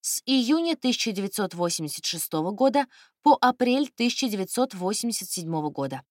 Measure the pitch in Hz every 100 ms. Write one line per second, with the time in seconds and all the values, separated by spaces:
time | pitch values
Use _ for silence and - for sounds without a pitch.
0 | - - - 262 233 311 339 320 262 -
1 | 233 196 196 - 190 170 175 170 156 -
2 | - 170 - 156 165 202 269 285 269 _
3 | _ _ 294 - 254 247 247 254 285 _
4 | 240 - 262 202 185 - 262 196 180 214
5 | 233 220 185 - 165 165 151 147 139 135
6 | -